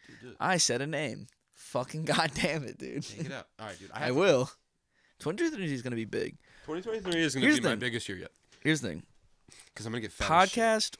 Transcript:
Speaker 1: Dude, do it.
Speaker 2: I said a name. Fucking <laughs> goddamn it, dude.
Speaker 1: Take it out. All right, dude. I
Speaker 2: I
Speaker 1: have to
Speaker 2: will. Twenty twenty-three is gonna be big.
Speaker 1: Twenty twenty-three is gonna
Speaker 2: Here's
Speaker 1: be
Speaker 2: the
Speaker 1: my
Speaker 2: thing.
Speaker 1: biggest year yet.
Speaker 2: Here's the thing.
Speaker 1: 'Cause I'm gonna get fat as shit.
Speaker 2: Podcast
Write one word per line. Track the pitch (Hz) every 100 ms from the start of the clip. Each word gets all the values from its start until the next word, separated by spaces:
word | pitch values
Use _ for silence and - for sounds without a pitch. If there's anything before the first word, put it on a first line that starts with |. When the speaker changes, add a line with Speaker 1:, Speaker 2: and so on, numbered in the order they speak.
| -
Speaker 1:
Dude, | -
do | 123
it. | -
Speaker 2:
I | 147 185
said | - 123
a | 139
name. | 151 147 104 101 _ _
Fucking | - - 127 123 156
<laughs> | 156
goddamn | 143 160 - 180 156
it, | 123 -
dude. | 127 123
Speaker 1:
Take | 139 107 131
it |
out. | 131 - -
All | 110
right, | 90
dude. | 95
I | 110
Speaker 2:
I | 147
Speaker 1:
have |
to |
Speaker 2:
will. | 127 190 139 127 - _ _ _ _ _ _
Twenty | 147 185
twenty-three | 339 294 180
is | 135
gonna | 127 120
be | 110
big. | - - - - -
Speaker 1:
Twenty | - 160
twenty-three | 208 220 185 165
is | 160
gonna | 127
Speaker 2:
Here's | 254 294
Speaker 1:
be |
Speaker 2:
the | 208
Speaker 1:
my |
Speaker 2:
thing. | 117
Speaker 1:
biggest | 123 117 -
year | 92
yet. | 90 - _ -
Speaker 2:
Here's | 151 156
the | 113
thing. | 80 - _ _ _ _ - -
Speaker 1:
'Cause | -
I'm | 113
gonna | 117
get | 107
fat | - 151 160
as | 190
shit. | 233
Speaker 2:
Podcast | 226 220 - -